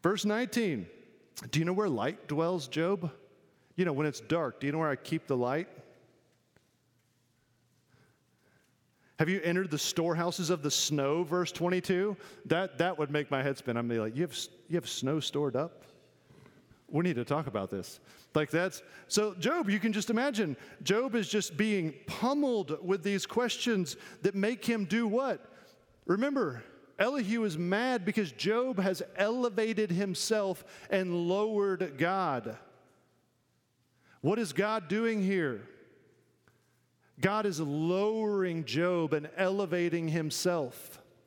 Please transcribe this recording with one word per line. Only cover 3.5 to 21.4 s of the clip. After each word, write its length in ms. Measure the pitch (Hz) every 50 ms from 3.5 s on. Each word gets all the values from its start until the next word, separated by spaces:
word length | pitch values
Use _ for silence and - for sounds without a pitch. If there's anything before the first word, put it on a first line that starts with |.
| _ _ _ _ _
You 100 | - 180
know, 80 | 175 139
when 120 | 135 156
it's 140 | 151 139 -
dark, 400 | 117 110 156 170 156 127 - -
do 60 | 135
you 60 | 143
know 60 | 143 160
where 120 | 160 151
I 60 | 135
keep 300 | - - - 160 160 -
the 100 | - 139
light?" 320 | 123 120 123 135 160 185 - - - - - - - - _ _ _ _ _ _ _ _ _ _ - _ _ _ _ _ _ _ _ _ _ _ _ _ _ _ _ _ _ _ _ _ _ _ _ _ _ _ _ _ _ _ _ _ _ _ _ _ _ _ _ _ _ _ _ _ _ _ _ _ _ _ -
"Have 120 | 160 160
you 100 | 190 196
entered 300 | 156 170 170 180 196 165
the 80 | 151 147
storehouses 720 | - - - 170 165 175 165 160 170 175 170 - 175 151
of 120 | 180 160
the 80 | 143 147
snow?" 540 | - - - - 151 143 139 139 151 170 180
Verse 260 | 147 165 180 175 -
twenty-two. 640 | - - 165 175 180 180 175 - 185 180 196 214 196 - - - - - -
That, 300 | 127 160 170 190 185 139 127
that 200 | 165 185 180 151
would 120 | 151 135
make 200 | 147 151 143 -
my 120 | 147 135
head 140 | 131 143 139
spin. 220 | - - 127 117 117
I'm 80 | 120
gonna 80 | 120 120
be 60 | 113
like, 160 | 107 110 113
"You 60 | 135
have 100 | 175 165
s-, 180 | - - - - - - - -
you 80 | 160
have 120 | 175 - -
snow 300 | - - 139 131 151 156
stored 360 | - - - 143 147 139 117
up? 280 | 127 156 175 - - - - - - _ _ _ _ _ _ - - - - - - _ _ - _ _ -
We 160 | - 147 175
need 120 | 180 151
to 80 | 120 120
talk 220 | - 143 156 151
about 240 | 123 104 107 95 92
this." 300 | 101 98 87 - - - - - - - - _ _
Like, 160 | 156 151 -
that's, 320 | 151 165 180 190 - - - - - - - -
so 240 | - 208 214 214 190
Job, 360 | 180 160 240 320 349 285 196
you 80 | 196 208
can 160 | 185 226 185
just 160 | 208 - -
imagine, 480 | 226 220 254 294 233 208 208 156 131 - - - - -
Job 320 | 143 - 196 220 262 269 202
is 120 | 233 196
just 300 | - 190 214